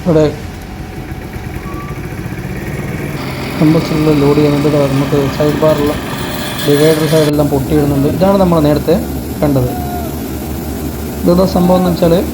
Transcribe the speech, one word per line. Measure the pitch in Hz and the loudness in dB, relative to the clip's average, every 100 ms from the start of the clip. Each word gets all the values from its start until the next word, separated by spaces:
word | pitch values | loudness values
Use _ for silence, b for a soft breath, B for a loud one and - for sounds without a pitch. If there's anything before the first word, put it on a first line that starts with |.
ഇവിടെ | 185 160 151 147 - - - - - - - - - - - - - - - - - - - - - - - - - - - - - - - - | 2 4 2 0 -10 -12 -12 -12 -12 -10 -10 -10 -10 -10 -10 -10 -8 -8 -8 -8 -8 -8 -8 -8 -8 -6 -6 -6 -6 -6 -6 -6 -6 -6 -6 0
കംപ്രസറിൽ | 156 160 143 160 156 151 | 2 2 0 0 2 4
ലോഡ് | 139 143 | 4 4
ചെയ്യുന്നുണ്ട്. | 147 143 147 | 2 2 2
ഇതാ | 147 139 | 2 2
നമുക്ക് | 135 139 143 139 - | 0 0 0 0 0
സൈഡ് | 151 143 | 0 2
ബാറുള്ള | 156 151 147 151 - - - - - - 151 | 2 2 0 -2 -6 -8 -8 -6 -8 -4 2
ഡിവൈഡർ | 143 156 156 156 | 4 4 4 2
സൈഡെല്ലാം | 160 151 147 147 | 2 2 2 2
പൊട്ടിയിടുന്നുണ്ട്. | 143 127 151 143 143 143 147 | 0 2 2 2 2 2 2
ഇതാണ് | 185 196 | 2 4
നമ്മൾ | 185 170 147 | 4 4 4
നേരത്തെ | 147 - 185 - - - - | 2 2 0 0 -6 -8 -2
കണ്ടത്. | 151 135 123 - - - - - - - - - - - - - - - | 0 2 0 -2 -6 -6 -6 -6 -8 -8 -8 -8 -6 -6 -6 -6 -8 -2
ഇതെന്താ | 180 175 190 - | 2 4 4 2
സംഭവം | 180 180 | 4 4
എന്ന് | 180 | 2
വെച്ചാൽ | 165 170 170 - | 2 2 2 0